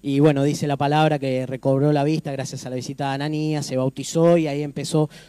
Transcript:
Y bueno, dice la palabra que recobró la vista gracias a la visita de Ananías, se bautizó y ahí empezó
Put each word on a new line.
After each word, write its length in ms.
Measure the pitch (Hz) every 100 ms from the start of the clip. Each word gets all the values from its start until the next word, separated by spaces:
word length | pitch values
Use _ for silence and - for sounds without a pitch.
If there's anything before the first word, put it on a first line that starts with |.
Y 180 | 143 139
bueno, 240 | 151 139
dice 240 | 143 - 151
la 80 | 139
palabra 420 | 143 151 156 147
que 280 | 135 127 127
recobró 480 | 131 135 135 147
la 100 | 143
vista 300 | 147 156 147
gracias 320 | 135 127 135 127
a 40 |
la 60 | 127
visita 320 | 127 135 139
de 80 | 135
Ananías, 500 | 147 151 156 151 143
se 120 | 131
bautizó 600 | 131 143 131 165 170 175
y 100 | 156
ahí 160 | 143
empezó 460 | 147 - - 160 151 -